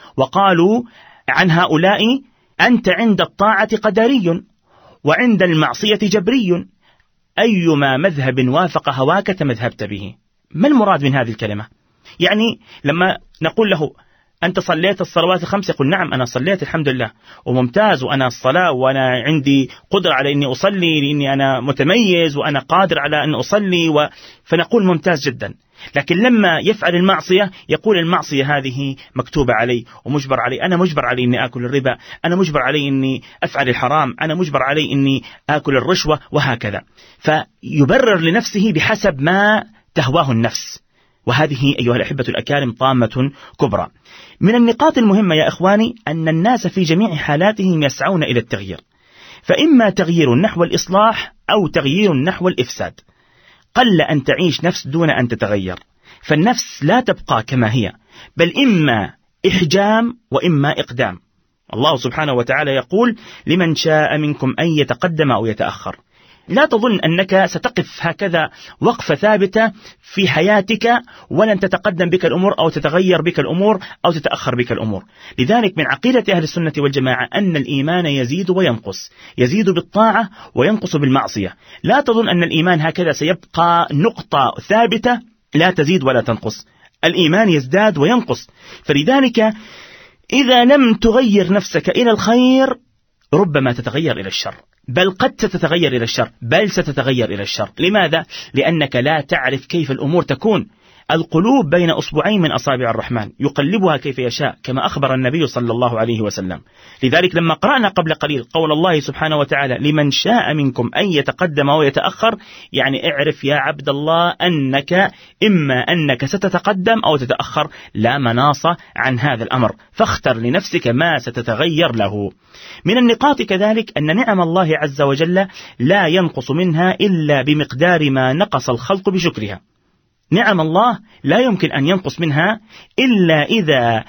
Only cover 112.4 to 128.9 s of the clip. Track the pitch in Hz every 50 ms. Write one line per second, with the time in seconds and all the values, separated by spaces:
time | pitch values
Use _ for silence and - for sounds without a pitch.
112.4 | - - - - - - - 131 127 135 139 131 - 165 147 139 143 156 143 -
113.4 | - 135 143 147 135 143 156 147 139 143 139 139 147 156 160 165 170 175 - -
114.4 | - 180 175 151 139 135 131 139 139 - 170 180 196 - - - - - _ _
115.4 | - 214 202 175 151 139 131 127 123 - 170 175 156 143 131 120 - - - 196
116.4 | 190 196 185 175 - - 214 190 180 226 226 220 - - 156 139 127 120 - -
117.4 | - - - 156 147 - - - - - - 101 107 117 127 143 139 117 113 120
118.4 | 131 147 147 - - 165 170 - - - _ - 113 131 131 120 131 147 135 113
119.4 | 113 - - 127 123 104 - - _ _ _ - 220 208 - - - 147 127 113
120.4 | 113 120 135 180 190 - - 175 - 127 117 127 160 170 160 139 120 131 113 127
121.4 | 117 123 113 107 147 170 165 147 170 151 120 113 104 95 101 104 101 98 - _
122.4 | _ _ - - - - - - - 160 208 247 254 233 233 220 - 285 285 -
123.4 | 220 - 196 185 202 208 220 226 220 - - - 147 151 156 202 254 240 214 185
124.4 | 175 165 165 185 190 156 160 143 151 151 135 135 147 139 139 135 160 165 175 185
125.4 | 196 190 - - - - - - 120 139 185 202 190 160 160 190 180 160 - -
126.4 | 127 - 131 160 185 185 156 156 175 185 185 - - 208 190 165 156 147 147 139
127.4 | 127 143 151 151 147 - - 127 156 180 180 165 151 143 135 131 131 131 131 156
128.4 | 196 208 - 135 - - 127 117 - -